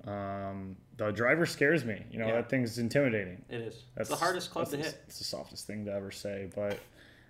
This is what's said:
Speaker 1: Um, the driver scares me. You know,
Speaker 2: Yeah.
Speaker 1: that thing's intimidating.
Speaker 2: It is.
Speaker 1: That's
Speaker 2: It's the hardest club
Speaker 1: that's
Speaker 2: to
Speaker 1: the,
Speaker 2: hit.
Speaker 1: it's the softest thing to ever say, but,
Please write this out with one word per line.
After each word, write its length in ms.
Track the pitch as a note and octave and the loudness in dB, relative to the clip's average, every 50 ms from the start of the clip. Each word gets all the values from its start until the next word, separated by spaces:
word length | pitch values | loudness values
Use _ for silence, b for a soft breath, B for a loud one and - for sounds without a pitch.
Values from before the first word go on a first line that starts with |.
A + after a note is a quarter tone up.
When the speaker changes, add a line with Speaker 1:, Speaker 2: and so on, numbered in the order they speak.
| - A2 | -8 -6
Speaker 1:
Um, 680 | G2+ G2+ G2+ G2 G2 G2 G2 G2 G2 G2 F#2+ F#2+ F#2+ - - - - - | -4 -4 -4 -4 -4 -4 -4 -4 -6 -6 -6 -8 -10 -12 -16 -16 -6 -2
the 140 | A2 G#2+ | 0 0
driver 340 | G2+ G2+ A#2 B2 D3+ D#3+ E3+ | 2 4 4 6 6 6 4
scares 380 | E3 - - C#3+ C#3+ E3+ D#3 A#2+ | 2 2 2 4 4 4 4 2
me. 220 | A#2 G2+ F2+ - A#2 | 0 -4 -6 -8 -8
You 100 | A#2+ A2+ | -4 -2
know, 80 | A2 A2 | 0 2
Speaker 2:
Yeah. 80 | A2+ | 4
Speaker 1:
that 140 | A#2 A#2 - | 2 4 4
thing's 300 | C3+ C3 B2 A2+ A2+ A#2+ | 4 4 4 2 0 0
intimidating. 640 | A#2 A2+ - C#3+ C#3+ B2+ A2 G#2+ G2 F2 F2+ G2+ - - | 0 2 4 4 6 6 4 2 0 -2 -6 -10 -10 -8
Speaker 2:
It 100 | B2 A#2 | -6 -6
is. 240 | A2+ A2 - - - - - | -6 -6 -8 -12 -16 -10 -6
Speaker 1:
That's 140 | - A2 - | -4 -2 0
Speaker 2:
It's 80 | D3 C#3+ | 0 2
the 60 | E3 | 2
hardest 240 | F3 F#3 F3+ F3 - | 2 2 2 -2 -4
club 140 | - E3 - - | -2 -2 -2 -2
Speaker 1:
that's 40 | |
Speaker 2:
to 60 | C#3+ C#3 | -2 -2
Speaker 1:
the, 60 | D#3+ | -2
Speaker 2:
hit. 180 | - - - - - | -2 -4 -6 -12 -16
Speaker 1:
it's 100 | - - | -12 -8
the 60 | G#2 | -6
softest 420 | - - C#2 C#2+ - - - - - | -6 -6 -6 -8 -10 -12 -12 -10 -8
thing 160 | G#2 G#2+ G#2 | -6 -4 -4
to 60 | G2+ G2 | -2 -2
ever 160 | G2+ G2 G2 | -2 -4 -4
say, 400 | - - - G#2 G2+ G2 G2 F2+ - | -6 -6 -6 -4 -4 -4 -6 -6 -4
but, 240 | G#2 G#2 G2+ G2+ - - - B B B B B B B | -2 0 0 -2 -2 -6 -12 B B B B B B B